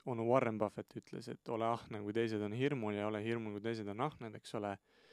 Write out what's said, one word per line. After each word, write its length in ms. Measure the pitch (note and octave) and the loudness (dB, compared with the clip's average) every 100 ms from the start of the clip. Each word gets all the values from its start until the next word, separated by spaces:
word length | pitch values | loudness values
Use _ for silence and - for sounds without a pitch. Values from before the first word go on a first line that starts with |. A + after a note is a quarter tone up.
| - | -4
onu 200 | A#2+ A2+ | 0 6
Warren 300 | C3 A#2+ A2 | 6 6 2
Buffett 360 | G#2+ - G#2 A#2 | 0 0 -8 -10
ütles, 300 | - - A#2+ | -10 -10 -8
et 200 | A#2+ - | -10 -4
ole 160 | A#2 A2+ | 0 2
ahne, 360 | A#2 - A2 | 0 -2 -6
kui 120 | G#2 | -2
teised 280 | G#2+ A2+ G#2+ | 0 2 0
on 120 | G#2 | -2
hirmul, 400 | A2 C#3 C#3+ G#2+ | 0 0 2 0
ja 140 | G#2 G#2 | 0 0
ole 140 | G#2+ | 0
hirmul, 280 | A2 A#2 A2 | 0 -2 -2
kui 80 | G#2 | -4
teised 260 | G#2+ A2+ G2+ | -2 -2 -4
on 140 | G2+ | -2
ahned, 340 | C#3+ D3+ A#2 G#2 | -2 -2 -10 -12
eks 200 | - A#2 | -6 -4
ole. 220 | G#2 G2 _ _ - | -2 -4 _ _ -20